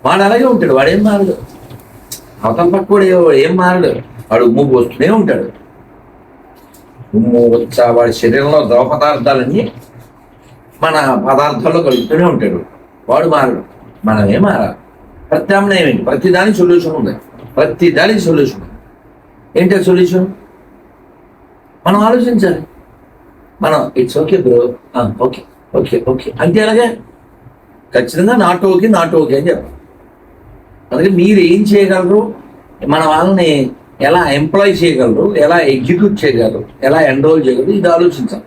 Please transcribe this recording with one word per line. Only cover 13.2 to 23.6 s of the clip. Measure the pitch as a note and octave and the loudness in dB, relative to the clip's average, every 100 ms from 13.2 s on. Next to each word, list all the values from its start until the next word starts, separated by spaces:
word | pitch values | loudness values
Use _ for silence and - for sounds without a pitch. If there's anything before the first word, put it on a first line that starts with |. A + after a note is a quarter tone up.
| E3 | 0
మారడు. | D3+ C3 - - - - - | 0 -2 -4 -12 -20 -20 -6
మనమే | G#2+ A2 G2 A#2+ | -2 0 0 2
మారాలి. | G3+ B2+ G2 - - - - - - | 0 0 -4 -8 -20 -20 -20 -20 -6
ప్రత్యామ్నాయం | D3+ D3+ G3 G3+ F#3 D3+ | -4 0 0 0 0 0
ఏంటి? | - | 0
ప్రతి | - C#3 F#3 | -4 -2 0
దానికి | F3+ G#3 F#3+ | 2 0 0
సొల్యూషన్ | F3 F3 D#3+ D#3 | 2 2 0 -4
ఉంది, | - - - - - - | -6 -8 -16 -20 -8 -2
ప్రతి | D#3 - E3+ | -2 0 0
దానికి | D3+ F#3+ G#3+ | 2 0 0
సొల్యూషన్ | E3 D#3 C3 - | 0 0 0 -4
ఉంది. | - - - - _ _ _ _ - D#3 | -18 -20 -20 -20 _ _ _ _ -6 0
ఏంటి | F#3 G3 | 2 2
ఆ | |
సొల్యూషన్? | F#3 F3+ F3 F#3 F#3+ - - - - - - _ _ _ _ _ _ _ _ _ - | 2 2 2 0 -4 -8 -20 -20 -20 -20 -20 _ _ _ _ _ _ _ _ _ -2
మనం | G3+ | 0
ఆలోచించాలి. | G#3+ B3 A#3+ G#3+ F#3 D#3 - - - - _ _ - - - _ | 2 0 0 0 0 -2 -10 -20 -20 -20 _ _ -20 -20 -20 _